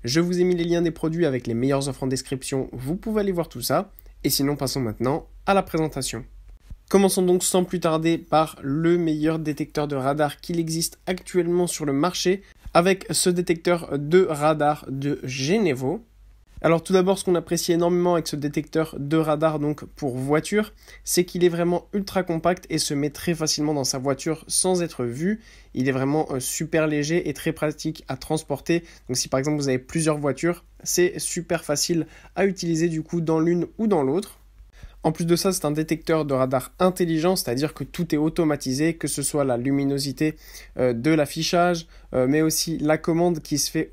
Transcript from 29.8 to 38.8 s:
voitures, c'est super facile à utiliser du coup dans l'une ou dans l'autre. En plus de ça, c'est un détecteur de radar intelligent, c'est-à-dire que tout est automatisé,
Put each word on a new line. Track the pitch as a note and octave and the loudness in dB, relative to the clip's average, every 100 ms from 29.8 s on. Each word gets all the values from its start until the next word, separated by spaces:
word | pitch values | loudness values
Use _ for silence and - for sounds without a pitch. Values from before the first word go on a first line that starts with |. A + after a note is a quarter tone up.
| - E3 D#3 D3 | -2 -2 0 0
voitures, | C#3+ C3 E3+ F3 - - | -2 0 -2 -2 -10 -14
c'est | - - F3+ D#3+ | -4 2 2 0
super | - - E3 E3+ | -6 -6 -2 -4
facile | - D3 - E3+ D3+ - - - | -2 -2 0 0 -2 -10 -12 -2
à | G3 | 0
utiliser | F#3+ E3+ D#3+ E3+ | 0 -2 0 0
du | D#3+ | -2
coup | D#3 E3+ | -4 -2
dans | D#3+ D#3+ | 2 2
l'une | E3 F3 E3 - | 4 2 -2 -2
ou | A3 | 2
dans | F3+ | 2
l'autre. | C3+ D#3 - - - - - - - - | 2 0 -4 -16 -20 -20 -20 -20 -20 -2
En | D#3 | -2
plus | D#3+ E3+ | 0 0
de | E3+ | 2
ça, | G3 | 2
c'est | F#3 | 0
un | D3 | -2
détecteur | D3 D#3 D#3+ - D#3+ D3 | -2 -2 -2 0 0 2
de | |
radar | C3 C3 C3 - - | 2 2 0 -2 0
intelligent, | F#3 F3+ F3 D#3+ E3+ F#3 | 0 2 0 2 2 0
c'est-à-dire | - A#2+ D3 | 0 -2 -2
que | - C3+ | -4 -10
tout | - E3+ | -6 -2
est | D3+ | 2
automatisé, | D#3 D#3+ D#3+ C#3+ C3+ C3 | 2 2 0 0 -2 0